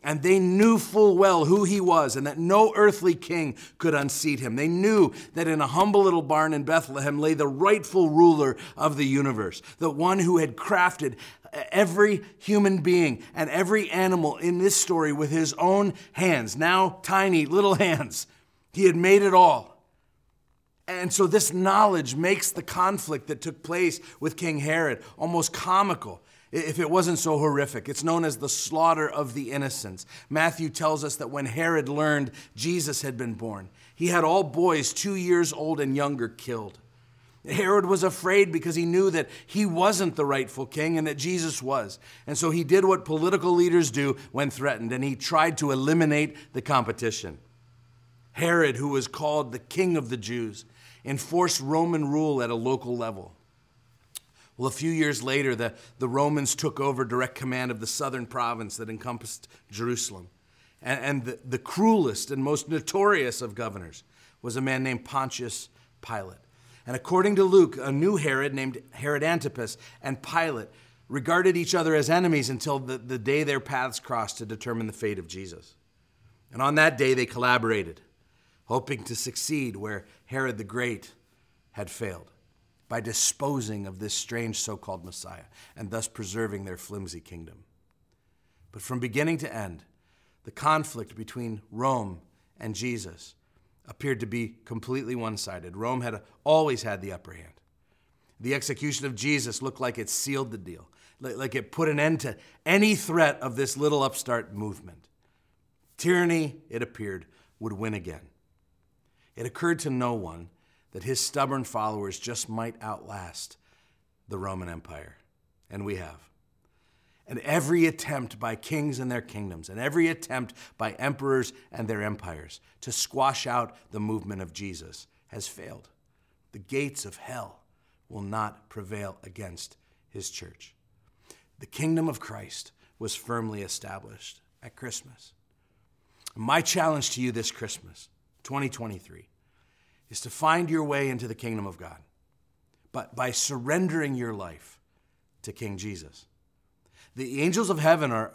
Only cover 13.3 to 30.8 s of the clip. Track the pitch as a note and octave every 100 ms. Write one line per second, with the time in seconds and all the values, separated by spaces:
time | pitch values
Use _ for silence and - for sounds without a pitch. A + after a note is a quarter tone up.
13.3 | - D#3 D#3 F#3 G#3+ F3+ F3 F#3 F#3 D3+
14.3 | - E3+ F3 G3 G3 - E3+ D#3 C#3+ D3+
15.3 | D#3+ D#3 - F3 G3 G3+ - - - F#3
16.3 | D3+ A2 - D#3+ F#3 F#3+ F3+ - F#3+ G3
17.3 | E3+ D3 F3+ G3+ F#3 F#3+ D#3+ C3 - -
18.3 | _ _ _ _ - F#3+ E3+ F#3 G3 G3+
19.3 | F#3 F3+ C3 - - _ _ _ _ _
20.3 | _ _ _ _ _ - F3+ F3+ - F#3+
21.3 | G3+ - F3+ F#3 G3 G#3+ F3+ C3+ C3 F3
22.3 | G3 - - - F3+ F3+ G3 - D3 -
23.3 | D3 E3 - - F3 F3 E3+ - - D#3
24.3 | D#3 E3+ D3+ D3 D#3+ D#3 A#2 - - D#3+
25.3 | E3+ D3+ - F3+ F#3 G3+ E3 A2 F2 _
26.3 | _ _ C#3+ D#3 D3+ D#3+ F3+ E3+ E3+ E3
27.3 | D3+ D3+ C#3+ C#3 A#2+ A#2 C#3 D#3+ E3 D#3+
28.3 | C3+ C#3+ - - D#3+ E3 D#3+ D#3 C#3 C#3+
29.3 | A#2+ A#2+ C#3 C#3 - G#2 F#2 - - -
30.3 | D3+ E3 D#3+ D#3+ -